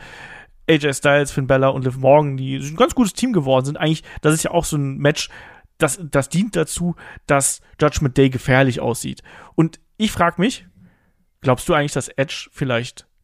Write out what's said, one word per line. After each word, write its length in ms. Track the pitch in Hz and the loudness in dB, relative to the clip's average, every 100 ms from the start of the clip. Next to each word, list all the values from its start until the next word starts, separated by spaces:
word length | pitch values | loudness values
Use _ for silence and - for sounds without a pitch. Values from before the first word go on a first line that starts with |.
| - - - - - _ - | -16 -20 -20 -20 -20 _ 0
A 40 | |
J 220 | 160 147 135 | 2 2 0
Styles, 360 | 147 143 143 | 2 2 2
Finn 160 | - 131 | -4 0
Balor 260 | 135 135 | 2 2
und 100 | 135 | 0
Liv 140 | 127 127 | -4 0
Morgan, 400 | 131 147 147 135 | 4 6 4 -4
die 200 | 131 135 | -6 -8
ein 180 | 139 160 | -8 -2
ganz 200 | 294 - | 0 2
gutes 180 | 214 | 0
Team 200 | - 254 | 0 -2
geworden 320 | 202 135 131 135 | 0 2 0 0
sind, 120 | 151 | -2
eigentlich, 260 | 156 160 - - | -2 -2 -6 -2
das 120 | 151 | 0
ist 100 | 156 | 0
ja 80 | - | 0
auch 140 | 170 160 | -2 -2
so 120 | 151 | -2
ein 200 | 139 139 | -4 0
Match, 320 | 143 156 - - - - _ - | 0 0 -6 -12 -20 -20 _ -2
das, 220 | 151 - | -2 -2
das 280 | 156 143 135 | -2 -2 0
dient 260 | 165 214 170 | -2 -2 -2
dazu, 400 | 156 - 175 165 - - - | -4 -4 -6 -6 -12 -16 0
dass 340 | 143 135 - _ - | 0 0 -6 _ 0
Judgment 380 | 151 - 143 139 | 0 2 -2 2
Day 120 | 135 | 2
gefährlich 500 | 131 - 131 135 123 | 2 0 2 2 0
aussieht. 420 | 127 113 135 131 - - - - | -4 -6 -8 -12 -16 -20 -12 0
Und 260 | 160 - _ - | 0 -2 _ -6
ich 160 | 214 | -4
frag 260 | - 170 170 | 0 -2 0
mich, 260 | 208 - - _ - _ _ _ _ _ | -2 -2 -16 _ -20 _ _ _ _ _
glaubst 260 | 131 123 - | -2 -2 0
du 60 | |
eigentlich, 180 | 156 147 | 0 0
dass 160 | 139 - | -4 -8
Edge 400 | - 135 - - | -4 -4 -4 -14
vielleicht 520 | - 135 117 127 - _ _ | -8 -4 -2 -4 -12 _ _